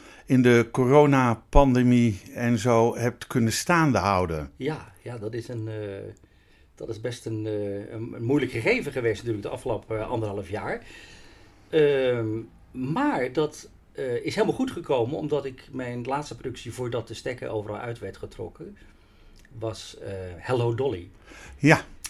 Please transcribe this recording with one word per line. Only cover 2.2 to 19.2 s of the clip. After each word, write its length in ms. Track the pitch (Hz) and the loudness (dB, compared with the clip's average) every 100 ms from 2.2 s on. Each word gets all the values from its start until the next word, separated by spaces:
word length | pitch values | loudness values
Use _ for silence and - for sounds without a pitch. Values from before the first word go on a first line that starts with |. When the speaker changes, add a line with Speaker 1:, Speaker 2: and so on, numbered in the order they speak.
| - | -8
Speaker 1:
en 240 | - 120 117 | -4 0 0
zo 380 | 120 113 117 113 | 4 4 4 2
hebt 300 | 120 - - | -4 -4 -4
kunnen 240 | 131 113 | 0 0
staande 440 | - - 175 156 104 | 0 2 4 4 4
houden. 540 | 95 92 90 78 73 - | 4 2 2 -2 -8 -8
Speaker 2:
Ja, 380 | 147 156 - - | -6 -6 -10 -18
ja, 160 | 117 120 | -14 -10
dat 160 | 107 | -8
is 140 | 117 110 | -8 -8
een, 200 | 117 110 | -8 -8
eh, 60 | 107 104 98 101 107 - _ _ _ _ - | -8 -10 -10 -12 -16 -20 _ _ _ _ -14
dat 140 | - | -12
is 120 | 107 | -8
best 240 | 120 117 113 | -8 -8 -8
een, 200 | 110 107 | -6 -4
eh, 440 | 104 101 101 104 | -4 -4 -8 -10
een, 200 | 110 117 | -12 -12
een 100 | - | -6
moeilijk 280 | 117 143 127 | 0 0 0
gegeven 400 | 123 143 247 - | -2 0 0 -2
geweest 260 | 131 117 101 | -2 -2 -2
natuurlijk 260 | 117 107 | -4 -6
de 60 | 101 | -6
afgelopen, 500 | 127 131 101 - 110 | -8 -6 -6 -4 -6
eh, 100 | 107 | -4
anderhalf 400 | 117 107 101 90 | -4 -4 -6 -8
jaar. 320 | 101 107 233 - - - - - - - - - | -8 -6 -8 -10 -20 -20 -20 -20 -20 -20 -20 -2
Ehm, 580 | 160 147 135 131 120 110 110 113 - - | 4 4 4 2 2 0 -4 -8 -16 -16
maar 640 | 127 131 170 285 190 127 | -8 -4 0 0 0 0
dat, 360 | 143 151 - - - _ | 0 -2 -4 -20 -20 _
eh, 340 | - 135 120 - | -8 -4 -4 -2
is 100 | 202 | 0
helemaal 200 | 214 220 | 0 0
goed 160 | 262 | -4
gekomen 460 | - 160 131 113 160 | -4 -2 0 0 -2
omdat 280 | 147 147 135 | -2 -2 -4
ik 220 | 131 - | -10 -12
mijn 320 | 131 123 123 | -10 -8 -8
laatste 320 | 120 139 143 117 | -4 -4 -6 -10
productie 360 | 131 107 120 | -10 -10 -12
voordat 360 | 123 123 120 110 | -8 -6 -4 -6
de 60 | |
stekker 360 | 107 131 117 127 | -8 -8 -8 -6
overal 280 | 107 104 104 | -6 -6 -8
uit 220 | 120 120 | -8 -10
werd 180 | 98 - | -12 -12
getrokken, 600 | - - - - - 208 - - _ _ | -14 -12 -14 -14 -18 -18 -20 -20 _ _